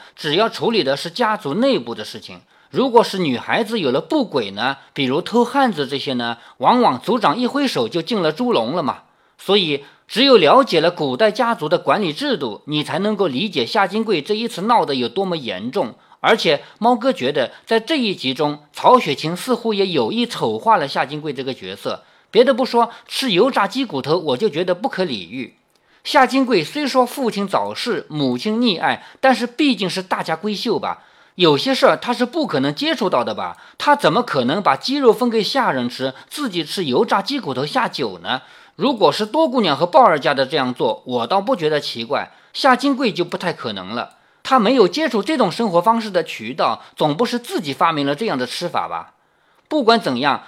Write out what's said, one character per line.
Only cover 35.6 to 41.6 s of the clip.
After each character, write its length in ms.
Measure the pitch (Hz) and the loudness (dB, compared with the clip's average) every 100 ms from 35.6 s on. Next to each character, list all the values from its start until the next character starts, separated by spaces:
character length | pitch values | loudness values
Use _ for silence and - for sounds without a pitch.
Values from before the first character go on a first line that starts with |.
| 214 | 0
人 160 | 135 120 | 0 -4
吃， 240 | - 131 - - | -4 -6 -6 -16
自 220 | - 262 | -8 -6
己 160 | 175 151 | -4 -6
吃 180 | - | -6
油 220 | 156 127 233 | -2 0 2
炸 160 | 214 | 0
鸡 180 | 185 277 | -2 -6
骨 140 | 180 | -6
头 120 | 127 147 | -4 -4
下 220 | 254 220 | -2 -4
酒 320 | - 117 87 | -4 -8 -8
呢？ 220 | 92 127 - - - - | -8 -8 -8 -20 -20 -4
如 180 | 233 | -2
果 160 | 226 160 | 4 2
是 160 | 139 208 | 2 -2
多 220 | 294 320 | 0 2
姑 140 | 254 | 2
娘 160 | 185 139 | 0 0
和 80 | 175 | 4
鲍 180 | 311 | 6
二 160 | 226 151 | 6 6
家 140 | 151 | 2
的 120 | 139 131 | 0 0
这 120 | 151 | 0
样 160 | 127 | -2
做， 280 | 120 127 101 - | 0 -2 -2 -4
我 200 | 123 113 | -4 0
倒 140 | 196 | 0
不 160 | 202 | 0
觉 140 | 240 | -2